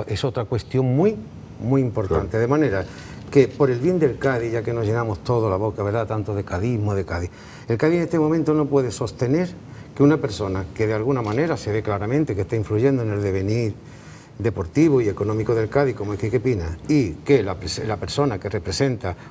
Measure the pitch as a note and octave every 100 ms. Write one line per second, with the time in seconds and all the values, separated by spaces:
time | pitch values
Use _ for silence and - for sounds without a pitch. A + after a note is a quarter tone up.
0 | - G#2 C3+ B2 G#2+ A#2 - B2+ C3 C3+
1 | G3+ G#3+ - - - - G#2+ C3+ B2 G#2+
2 | F#2+ D#2+ G2 A2 A#2 D3 C3+ F#2+ F#2 -
3 | - - - C#3+ B2 - C#3 A#2+ D#3 F3+
4 | C#3+ - C#3 B2 A#2 A#2 A2 A#2 G#2+ A#2
5 | A2+ G2 - A#2+ A2 F#2+ G#2+ G#2+ G2+ A2+
6 | A2 A2 G2+ G2+ F#2+ F2+ A#2 A#2 G#2 G2
7 | F2 E2+ F2 - - - - A#2 D#3 E3+
8 | E3 E3+ D3+ E3 D3 D#3 C#3 C#3 B2 -
9 | A#2 - B2 D#3 F3+ - - - - -
10 | C#3+ D3+ B2+ G2+ G2 F#2+ E2+ - G#2+ G#2+
11 | A#2 C3 G#2+ A2+ E3 C3 G#2+ G#2+ G#2+ G2+
12 | G#2+ C#3+ D3+ G2 F2+ A2+ G2+ G#2+ C3+ C3+
13 | A2 G#2 G2+ F#2+ G2 A#2 A2+ - - -
14 | - - - - A2+ G2+ F2 C#3+ E3 C3+
15 | G#2+ F#2+ G#2 A2 A2 A2+ G#2+ C#3+ C#3 G#2+
16 | G2+ G2+ A2 A#2+ B2 G#2 E2 D#2+ - D3+
17 | G2+ - - C3+ G2 F2+ F2 - - G#2
18 | G2 - C#3+ G2 G2+ G2+ G2+ F#2+ C3+ A#2
19 | F#2+ F2 -